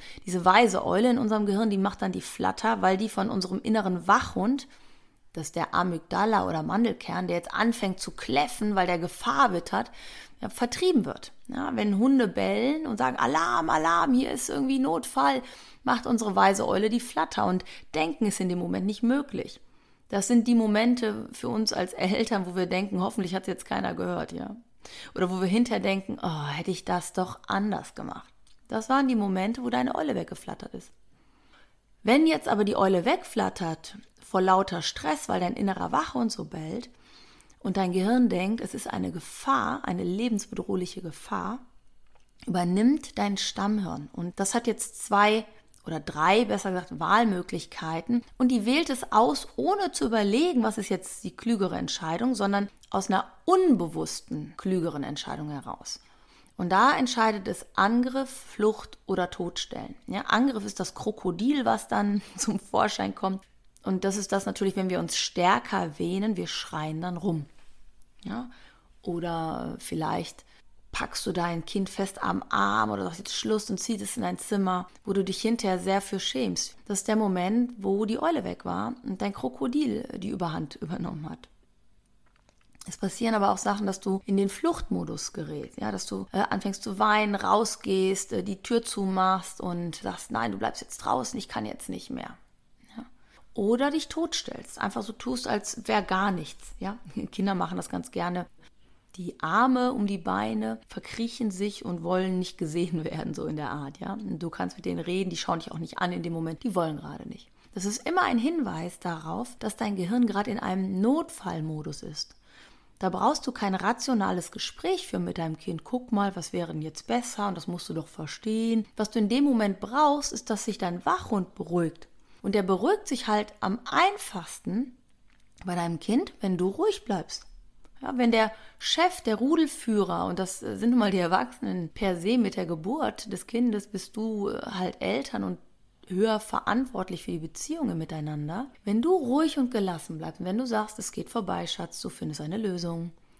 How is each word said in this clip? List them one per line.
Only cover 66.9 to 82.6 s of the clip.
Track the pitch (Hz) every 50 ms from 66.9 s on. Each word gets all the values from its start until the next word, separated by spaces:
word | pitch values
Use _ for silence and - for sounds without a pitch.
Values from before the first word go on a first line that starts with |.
| 156 160
dann | 170 180 180
rum. | 175 170 202 165 156 147 - - - - - - - - - - - - - - - -
Ja? | - - 240 254 247 - - - - - - _ _ - -
Oder | - 196 170 170 170 170 165 165 160 160 - 62 62 - - -
vielleicht | - - - 160 156 156 165 170 165 - - - - _ - - - - - - - - -
packst | - - - - - -
du | 202 170
dein | 175 175 175 170 165 -
Kind | - - 196 190 185
fest | - - 196 190 - - -
am | - - - - -
Arm | - - - - 202 110 107 107
oder | 208 196 190
sagst, | 180 82 90
„Jetzt | - - -
Schluss“, | - - 220 214 214 208 -
und | 190 180
ziehst | - - 226 196 202
es | 196 -
in | 240 196
ein | 180 185 -
Zimmer, | - - 208 202 190 185 185 180 180 - - - -
wo | - 190
du | 196 185
dich | 190 185 -
hinterher | - 220 233 233 220 196 185 180
sehr | 175 190 190 202
für | 196 - 208 190
schämst. | - - - 262 247 190 175 - - - - - -
Das | - 202 190
ist | - -
der | 214
Moment, | 220 220 196 185 180 175 190 220 240 247 240 - 208
wo | 196 196 196 202 220
die | 202 226 - 311
Eule | 330 330 277 180
weg | 180 175 - -
war | - 87 185 - - - - -
und | - 190 - 202
dein | 202 196
Krokodil | - - 247 247 - 269 254 247 294 302 240 208 214 - - - -
die | 185 208
Überhand | - 185 180 165 156 170 160 147 -
übernommen | - 165 151 170 - 165 - - 151 156 156
hat. | 165 - - _ _ _ _ _ _ _ _ - _ _ _ _ _ _ _ _ _ _ _ _ _ _